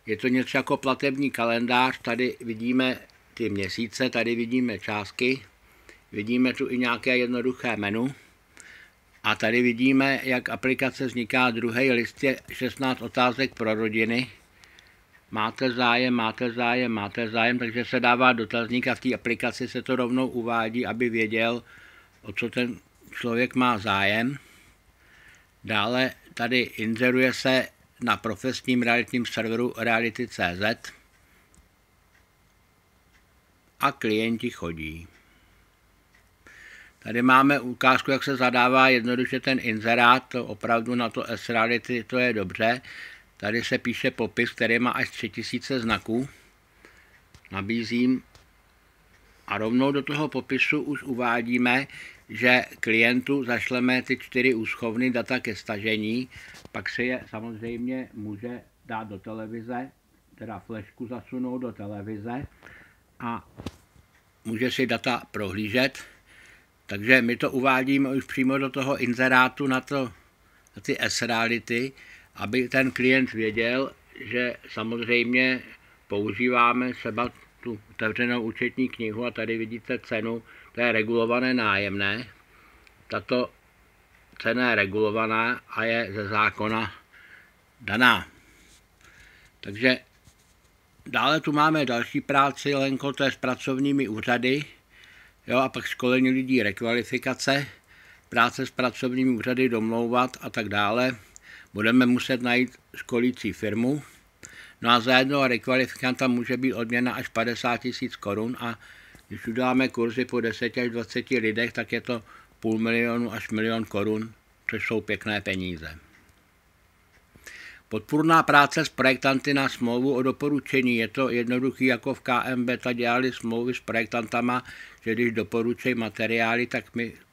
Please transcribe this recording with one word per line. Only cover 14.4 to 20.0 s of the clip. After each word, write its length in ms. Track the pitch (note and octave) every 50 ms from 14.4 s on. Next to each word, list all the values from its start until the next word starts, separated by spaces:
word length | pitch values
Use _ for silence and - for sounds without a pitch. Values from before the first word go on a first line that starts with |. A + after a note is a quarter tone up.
| _ _ _ _ - - - - - - _ _ _ _ _ _ _ -
Máte 400 | - A2 G#2+ A2+ A2+ - C#3 B2+
zájem, 420 | A#2 B2 B2 A#2+ A#2 B2 B2+ B2+ B2
máte 380 | A#2+ A2 A2+ A2+ - B2+ A#2+
zájem, 400 | A2+ B2 A#2+ A#2 A#2+ B2+ B2+ A#2+
máte 380 | A2+ G#2 G2+ G2+ - B2 A#2 G#2+
zájem, 300 | A2+ A#2 A2+ A#2+ B2 A#2+
takže 260 | A#2+ A2+ G#2+ B2 A2+
se 140 | - C3+ B2+
dává 340 | A#2+ A#2+ A#2 A#2+ C3 B2+ B2
dotazník 540 | A#2 A2 - - A#2 A#2 A2 A#2+ B2+ A#2+
a 80 | C3+ A#2+
v 40 | -
té 140 | - B2+ A2+
aplikaci 540 | - - A#2+ A#2 - - A#2+ - - B2+
se 140 | A#2 - B2+
to 140 | A#2 - C3
rovnou 320 | B2